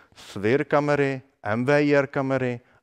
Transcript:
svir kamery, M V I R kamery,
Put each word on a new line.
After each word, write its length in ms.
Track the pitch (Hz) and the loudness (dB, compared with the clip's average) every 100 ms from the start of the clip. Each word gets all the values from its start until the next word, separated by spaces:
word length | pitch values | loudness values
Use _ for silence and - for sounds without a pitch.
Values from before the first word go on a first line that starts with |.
| _ | _
svir 500 | - - - 101 135 | -20 -16 -4 0 0
kamery, 580 | 151 147 147 143 139 135 - _ | 2 0 2 0 0 -4 -10 _
M 220 | 104 110 | -6 -2
V 180 | 123 147 | 2 2
I 140 | 147 143 | 4 2
R 100 | 135 | 2
kamery, 540 | 147 135 135 127 120 - _ | -2 -2 -2 -2 -6 -12 _